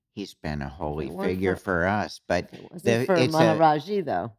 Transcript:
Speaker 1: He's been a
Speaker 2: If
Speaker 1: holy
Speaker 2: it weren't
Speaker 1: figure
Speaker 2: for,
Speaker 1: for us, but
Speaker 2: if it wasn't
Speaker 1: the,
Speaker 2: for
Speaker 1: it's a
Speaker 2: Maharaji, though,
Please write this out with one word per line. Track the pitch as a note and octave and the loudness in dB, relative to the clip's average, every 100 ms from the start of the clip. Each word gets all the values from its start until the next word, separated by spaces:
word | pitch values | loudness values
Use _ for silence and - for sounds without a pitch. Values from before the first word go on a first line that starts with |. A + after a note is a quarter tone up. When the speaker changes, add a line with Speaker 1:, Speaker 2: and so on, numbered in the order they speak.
| _ | _
Speaker 1:
He's | - F#2+ | -12 -12
been | - E2 D2 | -10 -8 -6
a | C#2 | -6
Speaker 2:
If | - | -6
Speaker 1:
holy | D#2 D2+ C#2 | -6 -4 -6
Speaker 2:
it | |
weren't | F2+ F#2 F#2 | -4 -4 0
Speaker 1:
figure | F#2+ F2+ | 0 0
Speaker 2:
for, | |
Speaker 1:
for | - F2 F#2 | 0 2 2
us, | G#2 E2 - - | 2 -2 -6 -2
but | F2+ - | -2 -2
Speaker 2:
if | |
it | - - | -12 -18
wasn't | F3+ A#2 | -6 0
Speaker 1:
the, | A#2 B2+ | 2 2
Speaker 2:
for | F3+ | 2
Speaker 1:
it's | - - | 2 4
a | E3 D#3 | 4 6
Speaker 2:
Maharaji, | D#3+ D3+ D#3 G#3 C#3+ | 4 4 0 -4 -2
though, | F#2 G#2+ | -4 -4